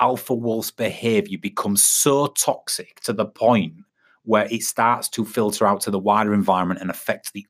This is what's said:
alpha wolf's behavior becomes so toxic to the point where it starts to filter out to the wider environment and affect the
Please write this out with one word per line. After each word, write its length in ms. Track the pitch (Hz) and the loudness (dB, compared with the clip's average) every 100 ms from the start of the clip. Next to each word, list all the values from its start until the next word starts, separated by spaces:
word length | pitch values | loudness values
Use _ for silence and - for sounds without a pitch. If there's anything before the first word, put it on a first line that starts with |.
alpha 320 | 120 127 - 120 | 0 0 -4 -4
wolf's 360 | 117 113 107 | -2 -4 -4
behavior 640 | - 110 - 117 110 101 95 | -6 -6 -2 0 2 0 -4
becomes 420 | 104 - 107 101 | -8 -4 0 2
so 440 | - - - 139 143 | 2 2 2 2 0
toxic 720 | - - - - - - _ | -2 -2 -4 -6 -10 -10 _
to 120 | - | -6
the 120 | 104 104 | -4 -4
point 500 | - 113 117 80 80 - _ _ _ | 2 4 4 2 -6 -20 _ _ _
where 240 | - 110 107 | 0 0 0
it 120 | 117 | -2
starts 440 | - - 117 120 - | -4 0 2 2 -2
to 140 | - | -6
filter 420 | 107 - 107 101 104 | -4 0 0 2 2
out 120 | 101 | 2
to 100 | - | -2
the 80 | 98 | -2
wider 340 | 98 104 107 | 2 2 2
environment 480 | 104 92 92 90 90 | 2 2 2 0 -4
and 80 | 90 | -6
affect 420 | - - 107 - | -6 -6 -6 -8
the 120 | 101 101 | -16 -8